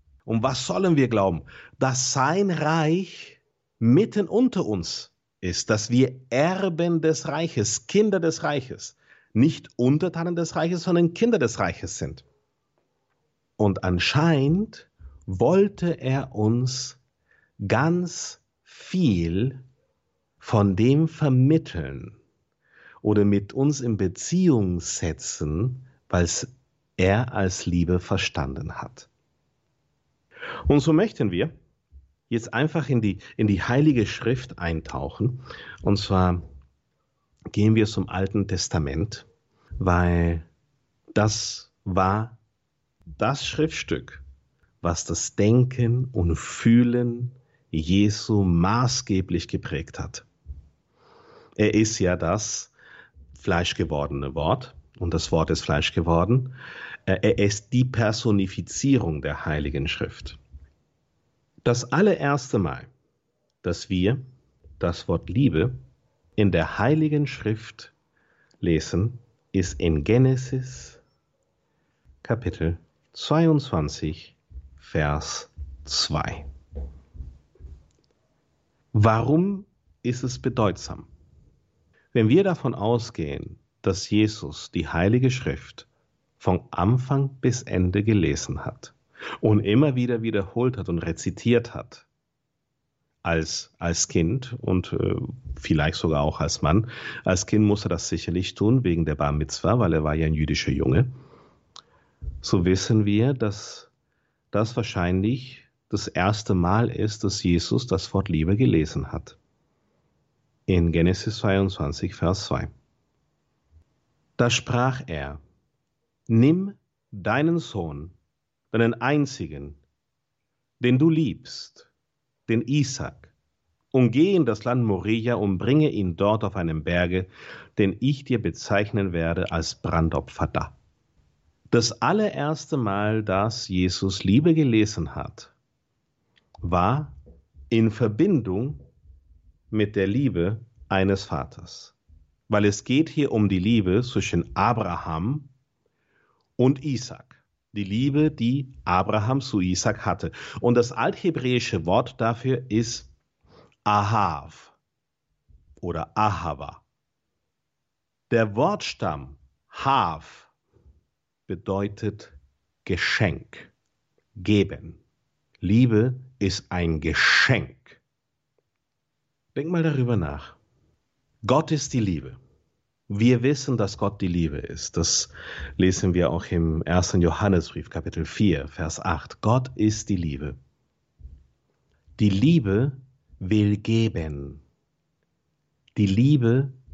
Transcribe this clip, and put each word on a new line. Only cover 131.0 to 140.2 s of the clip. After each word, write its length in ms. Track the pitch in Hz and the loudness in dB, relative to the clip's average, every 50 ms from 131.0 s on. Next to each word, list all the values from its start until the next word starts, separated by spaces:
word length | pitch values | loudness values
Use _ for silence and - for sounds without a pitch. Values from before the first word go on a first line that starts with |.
| _ _ _ _ _ _ _ _ _ _ _ _ _ - | _ _ _ _ _ _ _ _ _ _ _ _ _ 0
Das 320 | - 120 110 - - - 120 | 2 2 2 2 -2 -2 0
allererste 720 | 123 185 214 214 202 - - 143 147 160 147 - - 160 | 0 2 2 0 -2 -2 -2 -4 -4 -4 -4 -6 -4 -2
Mal, 460 | 139 117 101 98 101 104 107 110 110 107 | -2 0 0 0 0 0 0 0 0 0
dass 460 | 101 92 95 104 120 - - - - | 0 0 0 0 0 -2 -4 -8 -4
Jesus 560 | 92 90 90 92 92 - 98 95 92 - - | 0 0 2 2 0 0 -2 -2 -2 -2 0
Liebe 300 | 95 101 139 151 175 160 | 4 4 4 6 4 4
gelesen 600 | 156 151 131 113 110 104 104 - - 80 65 - | 4 4 4 4 4 2 2 0 -4 -6 -6 -8
hat, 380 | - - - - - - - _ _ _ _ _ _ _ _ _ _ _ _ _ _ _ _ _ _ _ _ _ - | -10 -12 -12 -14 -18 -20 -20 _ _ _ _ _ _ _ _ _ _ _ _ _ _ _ _ _ _ _ _ _ -10
war 540 | - 87 90 87 90 101 127 151 151 - - - - - - - _ _ _ - - - | -6 -2 0 2 2 2 2 0 -2 -6 -10 -18 -20 -20 -20 -20 _ _ _ -20 -6 0
in 220 | 120 113 113 110 | 2 4 4 2
Verbindung 880 | 104 - 120 107 104 107 165 208 190 131 101 95 90 101 123 143 151 - - - _ _ _ - - - _ _ _ _ _ - _ _ _ _ | 2 2 0 0 2 2 2 2 2 2 0 -2 -4 -4 -4 -6 -8 -10 -16 -20 _ _ _ -20 -20 -20 _ _ _ _ _ -20 _ _ _ _
mit 260 | 110 107 104 101 104 | -2 0 0 0 0
der 100 | 101 95 | 0 0
Liebe 540 | 98 104 98 | 0 0 0